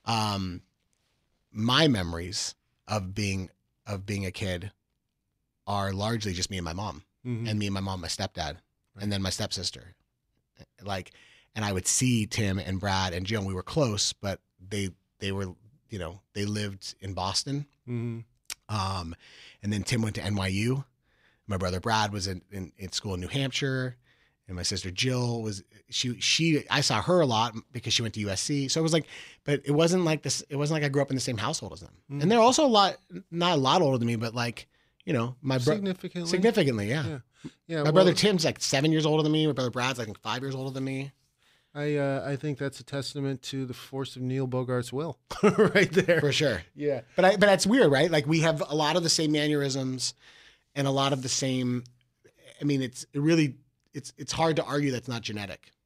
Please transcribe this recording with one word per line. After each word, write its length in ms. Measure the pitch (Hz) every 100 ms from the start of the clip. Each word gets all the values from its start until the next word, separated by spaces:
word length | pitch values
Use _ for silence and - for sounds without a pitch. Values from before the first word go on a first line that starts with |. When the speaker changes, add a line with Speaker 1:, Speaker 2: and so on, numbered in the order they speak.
| -
Speaker 1:
um, 560 | 113 107 101 92 87 - _ _ _ _ _ _ _ _
my 360 | 107 113 131 160
memories 680 | 110 87 85 90 107 - - _ _ -
of 260 | 107 92 98
being, 340 | 101 95 92 _ _ _ -
of 180 | 101 98
being 200 | 101 95
a 60 |
kid 400 | - 98 90 101 - _ _ _ _ _ _ _ _ -
are 240 | 101 98
largely 400 | 95 107 117 104
just 180 | 90 90
me 60 | 95
and 80 | 85
my 80 |
mom, 300 | 85 101 76 - _ 127
Speaker 2:
Mm-hmm. 220 | 117 117
Speaker 1:
and 100 | 107
me 80 | 101
and 60 |
my 60 | 98
mom, 220 | 98 95
my 60 | 87
stepdad, 500 | - 95 90 78 82 _ _ _
Speaker 2:
Right. 80 | 98
Speaker 1:
and 100 | 101
then 100 | 101
my 80 | 95
stepsister. 640 | - 104 - - - 92 - _ _ _ _ _ - - _
Like, 280 | 95 95 90 - - _ _ 110
and 100 | 104
I 60 |
would 160 | 95 -
see 400 | - 127 117 104
Tim 320 | - 101 95
and 200 | 92 95
Brad 340 | 98 95 92
and 120 | 87 95
Jill, 140 | 110
and 80 | 95
we 60 |
were 100 | 92
close, 500 | - 160 131 101 -
but 280 | - 101 90 _ _ 92
they, 240 | 101 98 - _ _
they 120 | 98
were, 160 | 98 92 - _ _ _
you 80 | 104
know, 220 | 82 92 _
they 120 | 101 101
lived 500 | 104 104 98 - -
in 140 | 95
Boston. 520 | 90 92 95 - 139 147 _ 123
Speaker 2:
Mm-hmm. 300 | 120 117 113 113 _ - - -
Speaker 1:
Um, 460 | 107 107 95 82 85 - - - -
and 100 | 101
then 100 | 104
Tim 180 | 92 117
went 140 | 110 107
to 80 |
N 120 | 92 101
Y 120 | 95
U. 360 | 95 117 135 - _ _ _ _ _ -
My 100 | 95
brother 220 | 92 90
Brad 320 | 117 110 104
was 160 | 101 95
in, 140 | 90 -
in, 200 | 98 92 -
in 140 | 95
school 220 | - 107
in 60 | 92
New 60 | 90
Hampshire. 680 | 139 135 - 139 131 127 123 _ _ _ _ -
And 80 | 90
my 80 |
sister 280 | 87 95 92
Jill 500 | 92 127 123 120 117
was, 220 | 110 101 - _ _
she, 300 | 120 127 104
she, 440 | - - 165 147 -
I 120 | 131
saw 200 | 139 110
her 200 | 156 180
a 40 | 143
lot 300 | 110 120 110 -
because 220 | 120 117
she 80 | -
went 100 | 117 110
to 40 |
U 80 | 101
S 120 | 92
C. 260 | - 143 135
So 120 | 160
it 40 |
was 100 | 160
like, 140 | 160 - - - -
but 180 | - 143
it 80 | -
wasn't 320 | 147 165 185 165
like 160 | 156
this, 200 | 139 - -
it 60 | 139
wasn't 240 | 147 160
like 20 | 147
I 40 |
grew 120 | 143
up 80 | 135
in 60 | 131
the 60 |
same 160 | 135 110
household 360 | 107 160 101
as 60 | -
them. 120 | 85 - -
Speaker 2:
Mm. 100 | 143
Speaker 1:
And 80 | 160
they're 80 | 233
also 260 | 233 262 294
a 20 |
lot, 300 | 214 196 - _ 180 -
not 220 | 170 175 156
a 40 |
lot 200 | 131 165
older 160 | 151 131
than 100 | 117
me, 80 | 117
but, 180 | 117 117
like, 320 | 120 - - _ _ _ -
you 80 |
know, 220 | 135 120 127
my 160 | 135 131
bro- 160 | 123 202
Speaker 2:
Significantly. 540 | 196 180 - 180 170
Speaker 1:
significantly, 600 | 180 214 233 139 110 101
yeah. 180 | 147 147
Speaker 2:
Yeah. 100 | 139 - _ - - -
Yeah, 160 | 165
Speaker 1:
My 80 | 147
brother 180 | 160 185
Speaker 2:
well 60 | -
Speaker 1:
Tim's, 280 | 208 185
like, 160 | 156 -
seven 320 | - 135 156
years 140 | 156 151
older 160 | 156
than 100 | 151
me. 140 | 156 156
My 80 |
brother 160 | 127 127
Brad's, 300 | 120 123 123
I 60 | 107
think, 140 | 98
five 220 | 110 120
years 140 | 135 135
older 160 | 135
than 100 | 131
me. 280 | 135 135 139 - _ _ _ _ _ 147
Speaker 2:
I, 200 | 147 147
uh, 260 | 139 135 127
I 120 | 135
think 200 | 151 135
that's 220 | 139 -
a 40 |
testament 600 | 120 143 127 147 139 131
to 220 | - 135 131
the 60 | 123
force 400 | - 135 131 127
of 60 |
Neil 240 | 127 131 131
Bogart's 440 | 127 127 123 120
will 280 | 131 160 - -
<laughs> 120 | -
right 480 | 202 190 208 202 190
there. 300 | 175 185 165
Speaker 1:
For 100 | 143
sure. 320 | 123 143 95 - 143
Speaker 2:
Yeah. 260 | 147 127 - -
Speaker 1:
But 100 | 185
I, 60 |
but 100 | 202 202
that's 200 | 190 190
weird, 240 | 262 175
right? 180 | 135 170
Like, 160 | 156 139
we 140 | 160
have 240 | 160 151 -
a 60 | 151
lot 200 | 147 170
of 80 |
the 60 | 165
same 220 | - 156
mannerisms 840 | 151 151 147 139 135 131 127 - - - - - _ _
and 140 | 143 139
a 40 |
lot 220 | 135 139
of 80 | 139
the 80 | 127
same, 540 | - 135 127 123 123 120 _ _ _ _ _ - -
I 40 |
mean, 180 | 147 139
it's, 240 | 127 - -
it 60 | 143
really, 380 | 151 165 151 - _ _ _
it's, 180 | 143 - -
it's 140 | 139
hard 240 | - 165 160
to 80 |
argue 280 | - 143 143
that's 160 | 123 -
not 140 | 117
genetic. 500 | 110 104 101 76 _ _